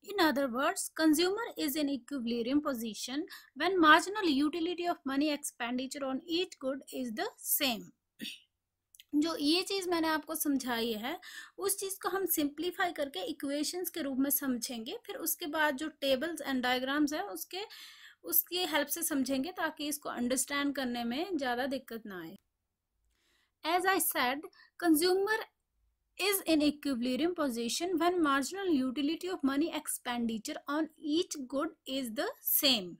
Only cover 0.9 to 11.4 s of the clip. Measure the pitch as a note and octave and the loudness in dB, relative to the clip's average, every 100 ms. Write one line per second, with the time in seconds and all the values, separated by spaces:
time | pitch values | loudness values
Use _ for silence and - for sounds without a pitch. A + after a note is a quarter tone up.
0.9 | - D#4+ D4+ F4+ G#4 A#4 - D#4 C#4+ C#4+ | 2 4 6 4 0 -4 -2 -2 0 0
1.9 | C#4 - C#4+ A#3 A#3 A#3 C#4+ D4 B3+ A3+ | -2 -4 -6 -2 -2 2 0 0 -4 -4
2.9 | G3+ - C4+ F#4 - - - E4 F#4+ D#4+ | -6 -6 -6 -6 -10 -18 -4 0 6 10
3.9 | D#4 E4+ G#4 F#4 C4+ D4 F4 E4+ F4 F4 | 10 8 0 2 4 2 2 -2 -2 -2
4.9 | D#4+ C4+ C4+ D4+ C#4+ D4 - A#3 B3 C4 | -2 -2 0 0 0 -6 -6 -4 -2 -4
5.9 | C#4+ C#4 C4 F4 E4 F#4 - C4 C#4 - | -6 -4 -4 -2 -2 -2 -4 -6 -6 -8
6.9 | C#4 B3+ A3 G4+ - - - C#4+ A3 F3+ | -8 -6 -4 -6 -6 -2 0 0 -2 -8
7.9 | _ _ _ - - _ _ _ _ _ | _ _ _ -12 -12 _ _ _ _ _
8.9 | - - D4 D#4+ D#4+ C#4+ E4+ F4+ G4 F4+ | -20 -2 0 0 0 2 2 2 -2 0
9.9 | F4 D#4+ D#4 D#4 D#4 D4+ C#4 A#3+ A#3 A#3 | 0 2 0 -2 -4 0 0 0 -2 -2
10.9 | A3 A#3 F4 - - | -2 -4 -6 -10 -16